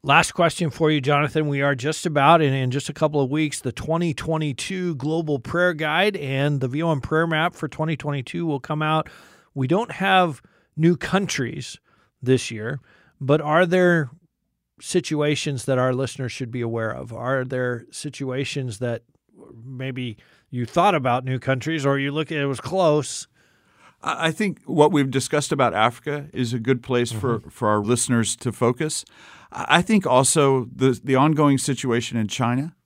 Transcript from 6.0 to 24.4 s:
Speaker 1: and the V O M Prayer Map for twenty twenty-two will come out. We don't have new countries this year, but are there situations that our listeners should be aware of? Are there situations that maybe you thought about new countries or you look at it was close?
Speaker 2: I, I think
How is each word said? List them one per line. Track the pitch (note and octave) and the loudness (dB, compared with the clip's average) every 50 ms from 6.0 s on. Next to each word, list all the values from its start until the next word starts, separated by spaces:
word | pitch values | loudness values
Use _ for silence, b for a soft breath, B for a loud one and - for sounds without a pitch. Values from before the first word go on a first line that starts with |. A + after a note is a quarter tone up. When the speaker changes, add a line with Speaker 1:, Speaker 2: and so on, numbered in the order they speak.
| G3 G#3+ G3 | 2 2 0
Speaker 1:
and | E3+ D3 C3 C3+ C3+ C#3+ D3 D3 C3+ | -2 -6 -4 -2 0 0 0 0 0
the | C3+ | -2
V | B2 B2+ D3+ | -2 -2 -2
O | E3 E3+ | 0 0
M | D#3 C3+ | 0 -2
Prayer | - - D#3 D#3 E3 | -2 0 0 0 2
Map | E3+ D#3+ D#3 D#3+ F3 - | 2 0 0 0 -2 -2
for | - - D3 | -6 -10 -8
twenty | - - D#3 D#3+ D#3+ | -6 -4 -4 -4 -4
twenty-two | B2+ - D3 C#3+ C#3 A#2+ - - E3+ E3+ | -4 -4 -6 -6 -6 -8 -6 -6 -4 -2
will | D#3+ C#3+ C3+ | -2 -2 -4
come | - - D#3 D3+ | -4 -6 -4 -2
out. | D#3 D#3 D#3 D#3 - B B B B B B B B B B | 0 0 0 0 -2 B B B B B B B B B B
We | C#3 C3 B2+ | -4 0 2
don't | E3 G3+ A#3+ A#3 | 2 0 0 -2
have | D3+ - F#3 G3 F#3+ F#3 F3+ E3+ C#3 - b b b b b b b | -6 -4 0 4 4 4 4 2 -2 -8 b b b b b b b
new | D3+ D#3+ E3+ F3+ | 4 4 4 4
countries | - - - - G3 G3+ - - - C3 A#2 - D3 C3 - - - _ _ _ _ _ _ _ _ | 4 0 0 0 0 0 0 -2 -4 -4 -4 -6 -10 -12 -14 -16 -18 _ _ _ _ _ _ _ _
this | - B2 C3 A#2+ - - | 2 2 2 2 2 -6
year, | A#2 G#2+ G#2+ A2+ C#3 C3 b b b b b b b b | -10 -8 -8 -8 -8 -8 b b b b b b b b
but | C#3 C3 D3 D#3 | 0 0 0 2
are | D3+ D3 D3+ E3+ F#3 | 2 2 4 4 4
there | E3+ F3+ F#3 F3+ F3 E3+ E3 D3 B2 - _ _ _ _ _ _ _ _ _ _ _ _ _ | 4 4 4 4 4 4 2 0 -2 -8 _ _ _ _ _ _ _ _ _ _ _ _ _
situations | - - - F3+ - - D#3 D3 D3 D3 D3+ - - D#3 C#3 B2 - | -12 -2 -2 -2 0 0 -2 0 2 2 0 0 -2 -4 -6 -4 -2
that | - C3+ B2+ | 0 0 2
our | B2+ C3 B2+ | 2 2 0
listeners | B2+ C3+ B2+ - - C3 A#2+ | 0 -2 -4 -6 -8 -8 -8
should | - - C3 A#2 | -6 -8 -10 -8
be | A#2 B2 | -6 -6
aware | A#2 A#2 A#2 A#2 A2 A2 | -4 -4 -4 -4 -4 -4
of? | A#2 B2+ C3 A#2+ | -6 -8 -10 -12
Are | A#2 - A#2 B2 C3+ C3 B2+ | -10 -8 -4 -2 -2 -2 -2
there | B2+ C3 B2+ B2+ B2 B2 A#2+ B2 - | -4 -4 -4 -2 -2 -4 -6 -10 -14
situations | - - - D3+ - - C#3 C3 B2+ C3+ C#3 - - C#3+ C3 B2 G#2+ F#2+ | -16 -12 -12 -10 -8 -8 -8 -6 -4 -4 -4 -4 -4 -6 -6 -6 -6 -4
that | B2 A#2+ A#2 A2 _ _ _ _ _ _ _ - - - - A2+ A2+ | -4 -4 -4 -6 _ _ _ _ _ _ _ -20 -20 -20 -20 -20 -18
maybe | C3 C3 B2 C3 C3+ B2 C3 B2+ A#2+ G#2 b b b b b b b | -14 -12 -8 -8 -8 -6 -6 -8 -8 -10 b b b b b b b
you | C3 B2 A#2+ | -6 -6 -6
thought | A2+ - E3+ F3 G#3 F#3 | -2 0 2 4 4 2
about | D#3 B2 B2+ A#2+ C3 B2+ | 2 2 2 0 0 0
new | C3 C3 B2 | -2 -4 -2
countries | - C3+ C3+ B2+ - D#3 D#3+ D#3 C3+ | 0 -2 -2 0 -2 -4 -4 0 0
or | C#3 C#3 C#3 | 0 0 0
you | C#3 C#3+ | -2 -2
look | C#3 D#3 D#3 - | -2 -4 -4 -4
at | E3 D3 | -4 -2
it | C#3+ | -2
was | C#3 C3+ A2+ | -2 -4 -4
close? | - - E3+ F#3+ F3+ D#3 D3+ D3+ C3+ - - - - _ b b b b b b b b b b b b b b | -6 -4 0 2 4 4 4 4 0 -2 -8 -10 -12 _ b b b b b b b b b b b b b b
Speaker 2:
I, | - - - A#2+ D#3+ D#3+ | -6 -6 -4 0 -2 -2
I | |
think | D#3 - | 0 0